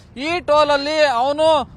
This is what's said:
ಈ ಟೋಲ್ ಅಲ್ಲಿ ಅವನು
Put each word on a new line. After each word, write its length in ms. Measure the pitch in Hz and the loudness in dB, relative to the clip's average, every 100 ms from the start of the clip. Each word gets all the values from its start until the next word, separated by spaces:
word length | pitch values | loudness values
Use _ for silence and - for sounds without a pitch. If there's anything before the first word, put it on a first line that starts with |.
| - 240 | -20 -10
ಈ 240 | 302 349 | -6 -6
ಟೋಲ್ 300 | 269 302 294 | 0 2 2
ಅಲ್ಲಿ 340 | 285 285 311 | 0 0 0
ಅವನು 640 | 294 233 269 294 320 302 233 | 0 0 -2 0 2 0 -2